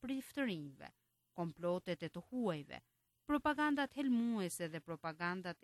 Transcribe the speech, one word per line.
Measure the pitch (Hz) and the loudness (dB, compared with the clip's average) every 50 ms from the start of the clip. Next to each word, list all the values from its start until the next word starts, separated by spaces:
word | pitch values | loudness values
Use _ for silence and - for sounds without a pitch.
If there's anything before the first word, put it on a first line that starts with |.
priftërinjve, | - 247 269 269 - - - 294 269 233 180 156 147 143 135 143 143 - - _ _ _ _ _ _ _ - | -4 -4 -4 -4 -4 -6 -2 -2 0 0 0 -2 -6 -8 -12 -14 -18 -18 -18 _ _ _ _ _ _ _ -4
komplotet | 175 170 170 - - 175 175 180 180 - 185 170 - | -4 -4 -4 -2 -2 0 0 0 0 0 -2 -4 -2
e | 170 156 | -4 -6
të | - 175 - - | -6 -8 -10 -6
huajve, | 254 254 233 196 160 151 139 - 127 127 - _ _ _ _ _ _ _ _ - | -2 0 0 0 0 -2 -4 -8 -10 -12 -14 _ _ _ _ _ _ _ _ 2
propagandat | 294 285 - 302 285 294 302 302 285 285 277 269 - | 2 4 4 4 2 4 4 2 4 2 2 0 0
helmuese | 277 277 262 240 226 233 233 226 208 185 170 - - 175 156 | 0 2 4 4 4 4 4 2 2 0 0 -2 -2 -4 -4
dhe | 160 160 | -4 -6
propagandat | - 165 165 151 - 165 156 170 175 175 180 190 180 180 165 - | -6 -8 -8 -6 -6 -6 -4 -2 -2 -2 -2 -2 -4 -6 -8 -8